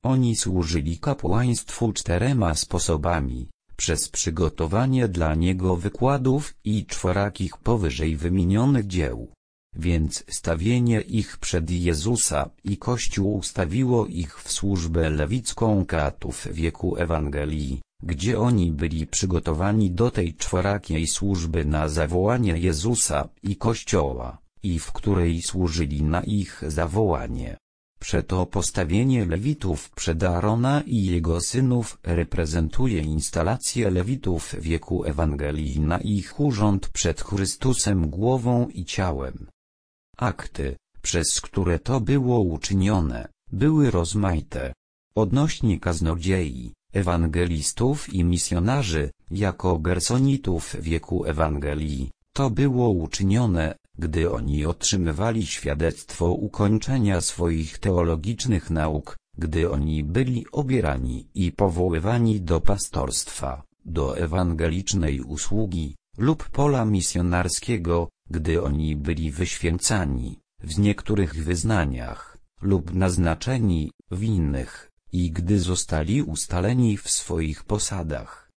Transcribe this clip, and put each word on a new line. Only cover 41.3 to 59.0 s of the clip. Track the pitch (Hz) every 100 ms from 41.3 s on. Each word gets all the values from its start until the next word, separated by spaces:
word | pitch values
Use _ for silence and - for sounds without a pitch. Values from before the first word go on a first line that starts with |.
| -
które | - - 87 82
to | - 131
było | 107 139 123 120
uczynione, | 92 80 - 98 92 98 78 60 - _ -
były | 98 147 156 135
rozmaite. | 95 85 107 98 78 - 65 65 - _ _ _ -
Odnośnie | 104 127 160 - 113 87
kaznodziei, | 92 82 82 82 85 95 80 64 57 - _
ewangelistów | 98 90 87 82 85 87 80 71 - 123 147 -
i | 95
misjonarzy, | 87 87 - 87 98 139 107 80 69 - -
jako | 90 101 - 92 82
gersonitów | 80 87 - 123 135 139 101 85 -
w | -
wieku | 80 80 - 90 -
Ewangelii, | 76 78 73 73 76 78 67 65 - _
to | - 135
było | 104 139 123 120
uczynione, | 92 80 - 95 107 120 87 78 - _ -
gdy | 80 80 85
oni | - 71 73 76
otrzymywali | - - 98 82 76 113 113 78
świadectwo | - 69 73 82 - - - 87
ukończenia | - 104 - 104 107 120 131 104 92
swoich | - - 85 80 78 -
teologicznych | 107 87 85 80 87 110 123 95 -
nauk, | 80 78 76